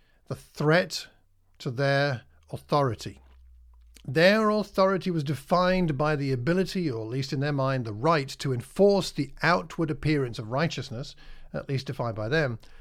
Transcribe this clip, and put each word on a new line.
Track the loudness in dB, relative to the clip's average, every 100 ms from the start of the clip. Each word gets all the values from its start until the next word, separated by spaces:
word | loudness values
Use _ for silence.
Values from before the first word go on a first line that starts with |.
| _ _ _
the | -12
threat | -12 -2 2 4 2 -6 -10 _ _ _ _ _
to | -8
their | -2 2 2 2 -2 -8 -20 -14
authority. | -14 -2 0 2 -2 -8 -14 -20 -20 -20 -20 -20 -20 -20 -18 -4
Their | 4 6 6 4
authority | 0 -2 2 2 2 0
was | -2
defined | -2 -4 0 2 4 2 2 0
by | 0 0
the | 0
ability, | 0 0 0 0 -2 -2
or | -4
at | -4
least | -6 -4
in | -2
their | -2
mind, | 0 0 0
the | -2
right | -2 2 2 0
to | -6 -4
enforce | -4 -4 4 4 6 0
the | -4 -6 0
outward | 2 2 0 -4 -4
appearance | -2 0 0 0 -4
of | -6
righteousness, | -2 -2 -4 -8 -8 -10 -14 -18 -16 -10
at | -10 -4
least | -4 -4
defined | -6 -4 -4
by | 0
them, | 0 0 -2 -10 -18